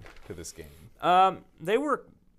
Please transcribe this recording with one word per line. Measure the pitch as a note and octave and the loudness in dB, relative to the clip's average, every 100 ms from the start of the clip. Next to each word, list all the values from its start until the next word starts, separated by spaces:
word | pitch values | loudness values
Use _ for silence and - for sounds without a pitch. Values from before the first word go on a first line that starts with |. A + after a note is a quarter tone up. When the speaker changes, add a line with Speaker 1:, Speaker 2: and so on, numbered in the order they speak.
| - - - | -18 -18 -16
Speaker 1:
to | |
this | E2+ E2 | -14 -14
game? | - D#2 D2+ D#2 - | -16 -18 -20 -20 -4
Speaker 2:
Um, | D#3+ F3+ F#3+ F3 - - | 2 6 4 2 -14 -12
they | D#3+ A3+ | -2 -2
were, | D4 B3+ - _ _ | 0 -4 -6 _ _